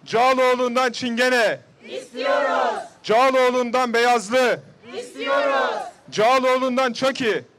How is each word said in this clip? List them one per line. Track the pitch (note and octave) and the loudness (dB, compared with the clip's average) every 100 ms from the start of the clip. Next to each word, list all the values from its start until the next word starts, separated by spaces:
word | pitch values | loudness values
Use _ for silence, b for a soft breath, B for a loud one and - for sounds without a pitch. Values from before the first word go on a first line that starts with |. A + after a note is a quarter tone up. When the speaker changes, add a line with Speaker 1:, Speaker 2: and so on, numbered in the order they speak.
Speaker 1:
Cağaloğlu'ndan | - A3 B3+ C4 B3+ B3+ B3 A#3+ B3+ | -2 2 4 4 2 2 0 0 -2
Çingene. | - B3 A#3 B3+ B3+ G#3 C#3 - _ - | -2 -6 0 0 2 2 -2 -10 _ -14
Speaker 2:
İstiyoruz. | - - B3 - - - - - - - - | -14 -12 -6 -2 0 0 0 -2 -4 -10 -18
Speaker 1:
Cağaloğlu'ndan | - A3 C4+ C4 B3 B3 B3 B3 B3+ | 0 2 4 4 2 0 -2 -2 0
Beyazlı. | A#3 A#3+ A#3+ G3 B3+ B3 D#3 - - A3+ F#4+ | 0 2 0 0 0 2 -2 -8 -20 -16 -14
Speaker 2:
İstiyoruz. | - C4+ C#5 C#5 C#5+ C5+ B4 - - - - | -14 -10 -2 0 0 0 -2 -4 -10 -16 -10
Speaker 1:
Cağaloğlu'ndan | - A3 C4 B3+ B3+ C4 B3 C4 | 0 2 2 2 0 0 0 -2
Çaki. | A#3 C4 C4+ A#3+ E3 A#2+ | -2 -4 -2 -2 -2 -6